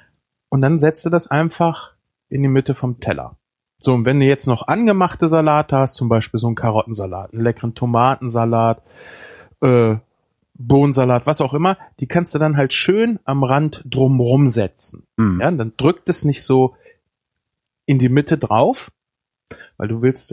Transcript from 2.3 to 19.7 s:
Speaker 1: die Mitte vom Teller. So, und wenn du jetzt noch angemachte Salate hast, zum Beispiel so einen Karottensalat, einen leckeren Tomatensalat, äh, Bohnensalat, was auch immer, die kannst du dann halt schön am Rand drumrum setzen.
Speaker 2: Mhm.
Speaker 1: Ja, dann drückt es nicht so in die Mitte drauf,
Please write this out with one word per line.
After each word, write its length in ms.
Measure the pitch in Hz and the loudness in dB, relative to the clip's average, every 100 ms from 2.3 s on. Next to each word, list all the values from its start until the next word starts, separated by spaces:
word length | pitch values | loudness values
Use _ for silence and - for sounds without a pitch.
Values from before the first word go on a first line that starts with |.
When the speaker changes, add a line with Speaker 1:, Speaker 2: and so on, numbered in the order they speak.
| 135 | -4
Speaker 1:
die 60 | 139 | 0
Mitte 260 | 135 131 | 0 -2
vom 240 | 131 123 120 | -4 -6 -6
Teller. 380 | - 71 62 - _ _ _ _ | -6 -6 -8 -18 _ _ _ _
So, 160 | 139 | 0
und 100 | 123 | 2
wenn 140 | 117 143 | 2 2
du 80 | 135 | 4
jetzt 220 | 139 131 | 2 0
noch 180 | 117 - | -2 -2
angemachte 600 | 180 226 196 180 - 165 | 0 2 2 0 0 0
Salate 480 | 160 156 151 147 139 | 2 2 2 0 0
hast, 180 | 131 | 0
zum 140 | - 120 | -2 0
Beispiel 320 | 113 - 113 | 0 0 -4
so 80 | 117 | -4
einen 80 | 113 | -2
Karottensalat, 760 | 117 107 117 107 95 92 95 | 0 -2 -2 -8 -8 -10 -10
einen 100 | 110 | -4
leckeren 320 | 117 113 117 - | -2 -2 -8 -6
Tomatensalat, 1080 | 123 117 127 131 127 117 117 113 113 113 _ - - - - - - _ | -2 2 0 0 -4 -2 0 0 0 -2 _ -20 -20 -20 -20 -20 -20 _
äh, 340 | 135 120 113 110 - _ _ _ _ | 2 4 2 0 -6 _ _ _ _
Bohnensalat, 720 | - 120 139 143 131 127 123 147 | -18 2 4 4 2 2 2 0
was 140 | 156 | -2
auch 140 | 135 | -2
immer, 240 | 147 175 190 - - | 0 -2 -2 -10 -12
die 80 | 135 | -4
kannst 280 | 175 170 | -2 -2
du 40 | 147 | -2
dann 180 | 156 143 | 0 0
halt 160 | 135 | 0
schön 460 | - - 202 233 214 | -2 0 0 0 -4
am 180 | - 139 | -4 -2
Rand 400 | 131 139 151 - 127 | 0 0 0 -6 -8
drumrum 600 | 127 131 131 120 131 139 | 0 2 2 2 4 4
setzen. 580 | 113 95 - - - _ - | 2 -2 -6 -12 -12 _ -2
Speaker 2:
Mhm. 240 | 110 90 | 0 2
Speaker 1:
Ja, 100 | 135 | -2
dann 220 | 165 113 - | -2 -6 0
drückt 320 | 139 - - | 0 0 -4
es 160 | 170 | -2
nicht 200 | 151 135 | -2 -2
so 320 | - 131 131 - _ _ _ _ _ _ _ _ _ _ - | 0 2 2 -2 _ _ _ _ _ _ _ _ _ _ -2
in 120 | 135 | 2
die 120 | 123 | 2
Mitte 280 | 135 143 151 | 2 0 -4
drauf, 540 | 120 107 165 262 - _ _ _ _ _ _ - - | 0 2 2 -2 -12 _ _ _ _ _ _ -20 -20